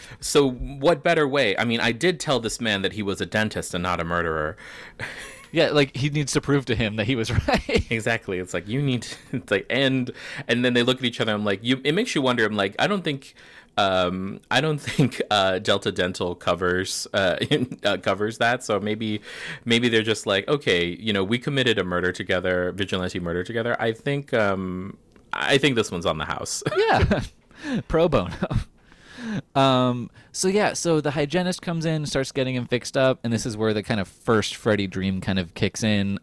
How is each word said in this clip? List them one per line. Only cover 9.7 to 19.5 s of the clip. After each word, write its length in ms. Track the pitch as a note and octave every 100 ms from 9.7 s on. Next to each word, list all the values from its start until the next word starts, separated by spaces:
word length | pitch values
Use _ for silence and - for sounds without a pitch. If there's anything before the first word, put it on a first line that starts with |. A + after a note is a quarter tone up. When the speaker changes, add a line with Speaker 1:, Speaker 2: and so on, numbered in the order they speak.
| B2 C3+ C3 B2 - - - -
Speaker 1:
and 180 | A#2+
then 100 | B2
they 100 | B2
look 140 | A#2+ B2+
at 60 |
each 160 | B2 -
other. 140 | A2
I'm 100 | G#2
like, 140 | G#2 G2
you, 160 | A#2 C3
it 100 | C#3+
makes 220 | E3 B3
you 80 | E3+
wonder. 240 | C3 A#2+ A2
I'm 80 |
like, 220 | G#2+ G2 -
I 80 | D3
don't 160 | G3+
think, 320 | E3+ C#3 - - - - - -
um, 600 | G2 F#2 F2+ F#2 F#2+ G#2+ -
I 120 | B2+
don't 180 | D#3 D3+
<laughs> 20 |
think, 400 | - - C3 - -
uh, 300 | G#2 F#2+ F#2
Delta 320 | G#2 G2+ -
Dental 460 | F#2+ F2+ F#2 F2+ F2
covers, 720 | - F2 F2+ F2+ F#2 - -
uh, 240 | G#2 F#2+ D#2+ A2 D3+
<laughs> 220 | B2 -
uh, 120 | G#2 F#2+
covers 420 | G#2+ G2 G#2 A2+
that. 240 | A#2 B2
So 160 | - G#2
maybe, 440 | G#2 G#2+ A2+ G#2+ - - -